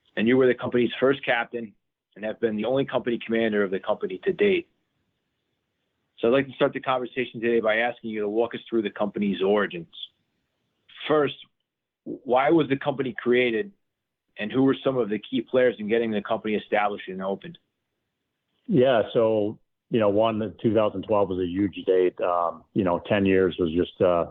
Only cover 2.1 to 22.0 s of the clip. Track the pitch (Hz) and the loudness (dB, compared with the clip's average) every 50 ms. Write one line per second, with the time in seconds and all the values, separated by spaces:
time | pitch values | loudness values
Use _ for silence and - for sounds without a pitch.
2.1 | _ - 104 110 104 - 117 113 107 104 107 117 131 139 135 - 135 123 107 123 | _ -10 -8 -8 -4 -2 -2 -2 -2 -2 -2 0 0 0 -2 -2 -4 -4 -2 -2
3.1 | 117 104 - - 117 113 113 113 104 104 101 92 98 92 - 110 104 - - 95 | -4 -4 -4 -2 0 0 0 0 0 0 0 0 -2 -4 -4 -4 -4 -4 -4 -6
4.1 | 92 92 - 98 90 82 104 101 95 87 - _ _ _ _ _ _ _ _ _ | -8 -4 -2 -2 0 2 2 2 2 0 -2 _ _ _ _ _ _ _ _ _
5.1 | _ _ _ _ _ _ _ _ _ _ _ _ _ _ _ _ _ _ _ _ | _ _ _ _ _ _ _ _ _ _ _ _ _ _ _ _ _ _ _ _
6.1 | _ - - 117 123 139 139 135 120 - 147 135 135 135 - 135 131 127 123 117 | _ -2 0 2 2 2 0 -2 -2 -2 -2 0 0 -4 -4 -2 -2 -2 -4 -6
7.1 | - 131 123 117 - 120 110 117 117 113 107 110 107 110 117 120 117 - - 113 | -6 -6 -6 -6 -6 -4 -2 0 2 2 2 2 2 0 0 -2 -4 -6 -10 -8
8.1 | 110 107 104 101 104 113 117 113 - 113 - - 117 113 104 101 - - 107 101 | -6 -4 -4 -2 0 0 0 -2 -4 -10 -8 -2 -2 -2 -2 -2 -2 -4 -4 -4
9.1 | - 107 104 101 92 85 92 95 104 104 98 160 - 87 - - - - - - | -2 -2 -2 -2 0 0 2 2 2 2 0 -2 -4 -10 -12 -14 -16 -18 -18 -18
10.1 | _ _ _ _ _ _ _ _ _ _ _ _ _ _ _ _ - - - - | _ _ _ _ _ _ _ _ _ _ _ _ _ _ _ _ -20 -12 -4 -2
11.1 | 156 151 143 135 - - - - _ _ _ _ _ _ _ _ _ _ _ - | 0 0 0 -2 -4 -10 -18 -20 _ _ _ _ _ _ _ _ _ _ _ -14
12.1 | - - - - 120 131 139 151 170 165 143 123 135 139 - 147 139 135 135 127 | -14 -12 -4 0 2 2 4 4 4 4 4 2 -2 -2 -2 -4 -4 -2 -4 -6
13.1 | 107 - - 120 123 123 127 120 113 107 101 101 - _ _ _ _ _ _ _ | -6 -4 0 2 4 4 4 2 0 -2 -4 -6 -10 _ _ _ _ _ _ _
14.1 | _ _ _ _ _ - 107 110 127 131 135 135 127 - - 135 131 127 113 101 | _ _ _ _ _ -10 -8 -2 0 2 4 4 2 2 -2 -2 0 0 -2 -2
15.1 | 107 104 - - 131 127 113 - - 127 127 123 107 - 107 101 113 117 117 113 | -4 -6 -6 -6 -6 -6 -4 0 2 2 2 2 2 -2 -2 -2 0 0 0 0
16.1 | 107 104 101 - 113 104 - 110 107 95 - - 107 104 104 104 101 98 - - | -2 -4 -2 -2 -4 -4 -2 -4 -4 -4 -4 -2 -2 0 0 -2 -4 -6 -10 -12
17.1 | 92 95 95 98 98 95 - 87 82 - _ _ _ _ _ _ _ _ _ _ | -10 -8 -6 -6 -6 -6 -8 -14 -18 -20 _ _ _ _ _ _ _ _ _ _
18.1 | _ _ _ _ _ _ _ _ _ _ _ - 202 135 123 135 127 110 101 - | _ _ _ _ _ _ _ _ _ _ _ 0 2 4 4 4 4 2 2 2
19.1 | - 127 113 110 110 107 104 104 - - _ _ _ _ _ _ - 117 107 101 | 2 2 2 4 2 0 0 -2 -4 -8 _ _ _ _ _ _ 0 2 2 2
20.1 | 98 104 113 113 110 107 110 101 - - - 117 104 110 107 104 - 95 87 - | 4 4 2 2 0 -2 -4 -6 -6 -2 0 2 2 2 2 0 -2 -4 -2 0
21.1 | 110 101 101 90 92 90 92 87 87 98 101 95 - 90 87 95 92 92 | 0 2 2 0 -2 -2 -4 -2 -2 -2 -2 -2 -2 -4 0 2 4 4